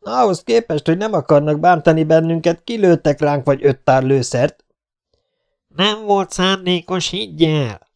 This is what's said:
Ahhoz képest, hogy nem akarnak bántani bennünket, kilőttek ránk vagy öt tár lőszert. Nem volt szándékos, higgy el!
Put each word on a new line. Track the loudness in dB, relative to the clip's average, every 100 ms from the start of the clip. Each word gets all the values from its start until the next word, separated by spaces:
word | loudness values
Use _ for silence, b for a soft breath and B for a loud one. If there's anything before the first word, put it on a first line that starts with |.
Ahhoz | -6 0 0 0
képest, | 0 -2 0 -4 -2
hogy | -2
nem | 0
akarnak | -4 2 2 2 0
bántani | 2 2 2 2
bennünket, | 4 2 2 0 -2 -4
kilőttek | -6 -2 2 2 2 -2
ránk | 0 -2
vagy | 0 0
öt | 0 -2
tár | 2 2
lőszert. | 2 0 0 -2 -2 -4 _ _ _ _ _ _ _ _ _ _ _
Nem | -4 -2 -2
volt | -2 -2 -2
szándékos, | -2 -2 -2 -2 -4 -4 -6 -6
higgy | -8 -10 -2
el! | 0 0 -4 -8 _